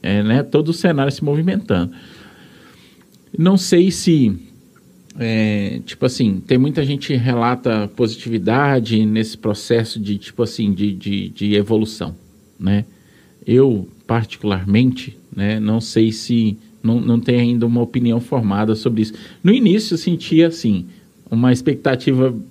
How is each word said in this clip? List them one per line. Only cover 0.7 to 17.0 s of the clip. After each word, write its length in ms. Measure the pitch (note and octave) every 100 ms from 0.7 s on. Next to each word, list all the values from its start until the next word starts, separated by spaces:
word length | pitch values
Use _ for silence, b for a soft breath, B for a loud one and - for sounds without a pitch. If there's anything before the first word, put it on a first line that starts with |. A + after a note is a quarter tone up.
o 20 |
cenário 380 | E3 F#3 D3+ C3+
se 100 | C3+
movimentando. 680 | D3 D3 E3 G3 - F#2 F2 B B B B B B B B B B B _ - _ -
Não 200 | E3+ F#3+
sei 340 | - F3 F#3
se, 420 | - - D#3+ A#2 F#2+ - - _ _ _ _ _ -
é, 640 | A#2 A2+ A2 G#2 G2 -
tipo 220 | - - C3
assim, 340 | - A2+ F#2+ -
tem 100 | B2+
muita 280 | C#3 D3+
gente 240 | C#3 C#3 -
que 60 | C3+
relata 760 | A#2+ A#2+ A#2 B2 B2+ A2 G#2 -
positividade 1080 | A#2 A2+ - A2+ F#2 A#2+ C#3+ C3+ A2 A2+
nesse 320 | G#2+ A2 A2 -
processo 600 | A2 G2+ - A#2 A2+ A2
de, 180 | G2+ G2+
tipo 240 | - -
assim, 300 | A2+ - G#2+
de, 200 | F#2 G#2
de, 360 | F#2 - G2+ F#2+
de 240 | - G#2
evolução, 600 | G#2 G2+ A2 A2 - F2+ - - _ _ _
né? 260 | F#2 G2+ G#2+ b b b b b -
Eu, 420 | A#2 C3+ G#2+ F#2 - -
particularmente, 1120 | A#2 A2 - G#2+ F#2+ F#2 G#2 B2+ B2+ - - _
né, 240 | - G2+ A2
não 200 | G#2+ A2+
sei 320 | A2+ - A2
se, 440 | A2 - A#2+ A2 G2+ B -
não, 180 | A2 A#2+